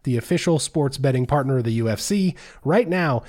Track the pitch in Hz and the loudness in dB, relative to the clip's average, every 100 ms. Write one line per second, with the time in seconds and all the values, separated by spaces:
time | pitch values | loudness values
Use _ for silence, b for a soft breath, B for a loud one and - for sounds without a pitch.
0 | - 120 - 175 - 160 - 160 139 139 | -2 -2 0 0 2 0 0 -2 -2 0
1 | 135 127 123 147 135 131 117 113 113 107 | 0 0 2 0 2 0 0 0 0 -2
2 | - 202 185 - B B 135 190 185 185 | -2 0 0 -2 B B 0 2 2 0
3 | 165 120 | 0 -2